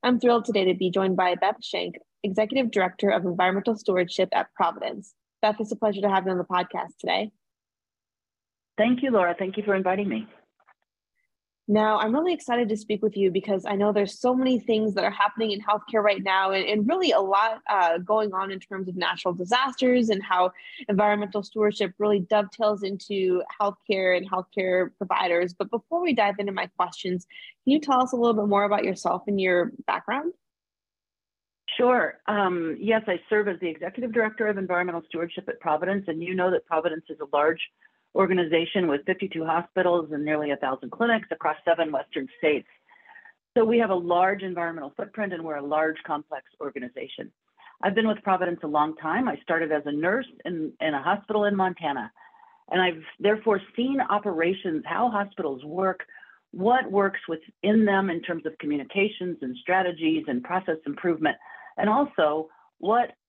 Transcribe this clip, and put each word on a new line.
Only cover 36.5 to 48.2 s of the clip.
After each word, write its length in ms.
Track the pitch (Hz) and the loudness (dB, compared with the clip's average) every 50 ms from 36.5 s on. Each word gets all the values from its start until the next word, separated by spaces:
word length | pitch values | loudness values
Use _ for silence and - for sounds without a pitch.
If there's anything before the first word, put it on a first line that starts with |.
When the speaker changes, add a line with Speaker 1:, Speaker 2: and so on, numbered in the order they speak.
Speaker 2:
that 160 | 185 - - | 2 0 -2
Providence 400 | _ 170 156 160 175 160 160 - _ | _ -2 0 0 -2 -4 -4 -10 _
is 80 | 156 151 | -12 -12
a 140 | 151 139 - | -8 -2 0
large 260 | 147 147 156 165 156 - - _ _ _ _ _ _ _ _ _ | 2 2 2 0 0 -6 -12 _ _ _ _ _ _ _ _ _
organization 720 | - 190 170 185 180 175 156 165 165 170 165 - 202 185 | 0 2 2 2 0 2 2 2 0 0 0 0 0 2
with 180 | 165 139 143 - | 2 0 0 0
fifty-two 380 | - 185 190 196 196 - 165 160 | -2 -4 -2 -4 -6 -6 -6 -2
hospitals 640 | 160 160 170 180 - _ 190 185 180 175 175 160 147 | 0 0 -2 -2 -2 _ 0 2 4 2 2 0 -2
and 120 | 151 143 151 | -6 -4 -2
nearly 280 | 151 156 151 151 147 | -2 -2 -2 0 -2
a 40 | 143 139 | -2 -2
thousand 340 | - 135 131 131 - 123 | -2 -4 -4 -4 -8 -14
clinics 340 | - - 233 233 233 220 220 - | -4 -2 0 2 2 0 0 -6
across 240 | 165 - - 156 156 - _ | -10 -4 -2 -4 -4 -2 _
seven 260 | 175 165 165 165 156 | 0 2 2 0 -2
Western 380 | 147 135 143 _ - 156 135 127 - - | -2 -4 -6 _ -8 -8 -8 -8 -10 -2
states. 300 | - 156 151 127 - _ _ _ _ _ - _ _ - - - - - _ _ _ _ _ 247 | 0 0 0 0 -2 _ _ _ _ _ -20 _ _ -20 -20 -20 -20 -20 _ _ _ _ _ 2
So 60 | 226 | 4
we 120 | 220 233 233 | 4 4 4
have 120 | 226 208 | 4 2
a 40 | 196 | 0
large 480 | 180 175 175 175 175 180 190 202 196 190 | -2 0 0 2 4 4 2 2 -2 -4
environmental 480 | 190 180 170 170 165 165 165 143 143 - | -8 -6 -4 -6 -6 -6 -8 -12 -12 -10
footprint, 360 | - 196 202 _ 220 214 196 | -12 -12 -12 _ -6 -6 -6
and 100 | 180 170 | -6 -8
we're 140 | 165 160 151 | -6 -6 -6
a 100 | 143 143 | -6 -4
large, 300 | 143 151 156 160 160 156 156 - | -2 0 0 0 0 -2 -4 -6
complex 380 | - 156 151 151 _ 156 135 _ _ _ _ | -6 -6 -6 -6 _ -14 -14 _ _ _ _
organization. 720 | 151 143 127 139 123 123 123 131 - 135 - - - - _ _ _ _ _ _ - - - _ | -10 -8 -8 -8 -12 -10 _ -12 -14 -12 -12 -14 -14 -16 _ _ _ _ _ _ -20 -20 -12 _
I've 140 | - 190 196 | -2 0 0
been 100 | 220 220 | 2 2
with 160 | 220 214 214 | 2 0 -2